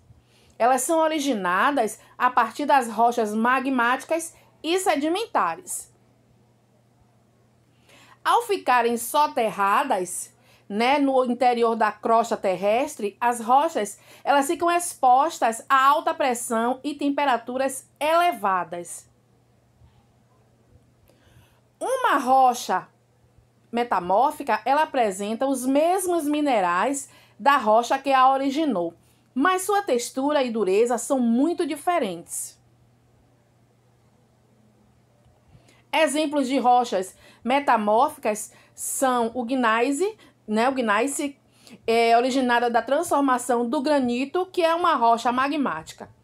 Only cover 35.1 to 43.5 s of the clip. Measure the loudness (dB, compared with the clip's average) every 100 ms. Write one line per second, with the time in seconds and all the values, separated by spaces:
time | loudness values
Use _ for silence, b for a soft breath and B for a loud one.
35.1 | _ _ _ _ b b b b 0 0
36.1 | 0 -2 -2 0 0 4 4 2 -4 -6
37.1 | b b b -2 0 2 0 2 2 2
38.1 | -2 -6 -6 -10 b b -14 -10 -2 0
39.1 | 0 -2 -4 -4 0 0 2 0 -2 -4
40.1 | -6 b _ -4 0 0 0 0 0 0
41.1 | -4 -6 -8 _ B B B 0 2 4
42.1 | 4 2 0 0 0 2 0 0 -2 0
43.1 | 0 2 0 0